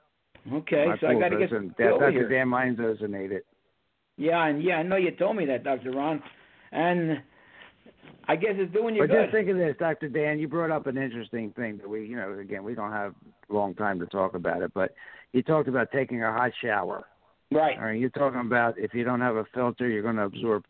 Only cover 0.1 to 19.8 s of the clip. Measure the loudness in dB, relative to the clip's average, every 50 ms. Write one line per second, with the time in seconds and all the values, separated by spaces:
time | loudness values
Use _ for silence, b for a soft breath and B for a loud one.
0.1 | _ _ _ _ -20 -18 -10 -6 -6 -6 -2 0 2 2 4 2 2 2 2 2
1.1 | 4 4 4 2 2 2 2 0 0 -2 -4 -4 0 2 4 4 6 6 6 4
2.1 | 4 4 2 2 2 2 2 2 2 2 2 0 0 0 0 0 0 -2 -4 -4
3.1 | -4 -4 -6 -4 -6 -6 -8 _ _ _ _ _ _ _ _ _ _ _ _ _
4.1 | _ -2 0 2 2 4 2 2 2 2 2 0 2 0 0 0 2 2 2 0
5.1 | 0 0 0 0 0 0 0 0 -2 -2 0 -2 -2 -2 -2 -4 -4 -2 -2 -2
6.1 | -2 -4 B B B B B B B B B B -4 0 2 2 2 2 2 0
7.1 | -2 -2 -6 B B B B B B B B B B B B -20 -20 _ -20 -20
8.1 | -20 -6 -2 -2 0 0 0 0 0 0 -2 0 0 0 0 2 2 2 4 6
9.1 | 6 4 4 4 2 2 2 2 2 2 2 0 0 0 0 -2 -2 -2 -4 -4
10.1 | -2 0 0 0 0 -2 -2 -2 -2 -2 0 0 -2 -2 -2 -2 -2 -2 -2 -4
11.1 | -6 -8 -8 -6 -6 -6 -6 -6 -6 -6 -6 -6 -6 -8 -8 -8 -8 -6 -6 -8
12.1 | -8 -8 -8 -8 -8 -10 -10 -10 -10 -8 -8 -8 -8 -6 -6 -4 -4 -4 -4 -6
13.1 | -8 -12 -20 -20 -20 _ _ -2 0 0 0 0 -2 -2 -2 -2 -2 -2 -4 -4
14.1 | 0 0 0 0 -2 -2 -2 -2 0 0 -2 -2 -2 -2 -2 -2 B B B B
15.1 | B B B B -2 0 2 2 2 2 2 2 0 0 0 0 0 -2 -2 -2
16.1 | -2 -2 -2 0 0 2 0 0 -2 -4 -4 -2 0 0 -2 -2 -6 -8 -10 -14
17.1 | _ _ _ _ _ _ _ 0 2 4 4 2 2 -2 -4 -4 -2 0 -2 -2
18.1 | 0 0 0 0 0 -2 -2 2 2 4 4 2 0 -2 -4 -4 -2 -2 -2 0
19.1 | 0 0 2 0 0 0 -2 -4 -2 -2 0 0 0 0